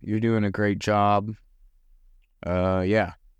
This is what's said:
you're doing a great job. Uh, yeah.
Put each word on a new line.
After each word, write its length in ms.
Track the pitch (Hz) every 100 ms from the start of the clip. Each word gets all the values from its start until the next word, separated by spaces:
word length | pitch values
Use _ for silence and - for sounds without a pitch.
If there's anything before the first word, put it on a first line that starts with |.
you're 180 | - 107
doing 240 | 117 113
a 80 | 104
great 260 | 95 104 101
job. 540 | - 104 101 104 104 107 _ _ - _ _ - _ - _ _ -
Uh, 380 | 90 92 92 92
yeah. 280 | 107 90 - _ _